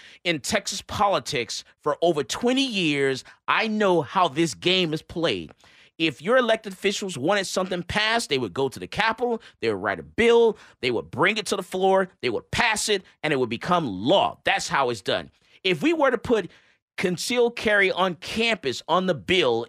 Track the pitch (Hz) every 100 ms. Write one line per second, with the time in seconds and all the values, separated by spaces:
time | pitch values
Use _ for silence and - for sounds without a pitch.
0 | - - 180 156 - 214 - 202 - -
1 | 208 165 - 135 113 - - _ 151 139
2 | 175 151 131 - 240 262 269 202 160 143
3 | 139 131 - - - 160 220 214 202 175
4 | 135 190 170 135 165 - 175 185 170 156
5 | - 175 160 95 78 - - _ - -
6 | 160 123 156 262 233 220 208 185 196 196
7 | 190 170 143 202 185 196 185 180 - 214
8 | 220 233 - 135 110 85 135 98 87 -
9 | 220 220 247 226 - _ 113 98 101 90
10 | 76 - 233 233 226 - - _ 127 110
11 | 78 113 175 220 196 196 190 185 190 190
12 | 185 _ 127 104 - - 233 214 - 202
13 | - _ 151 139 123 113 - 175 139 92
14 | 117 185 101 - - 190 - 151 127 117
15 | - 104 69 _ _ - 190 160 269 330
16 | 269 240 - 220 175 - _ _ _ -
17 | 180 175 - 247 240 240 220 202 190 165
18 | 185 165 - 220 233 220 135 113 - 175
19 | 185 151 87 180 135 117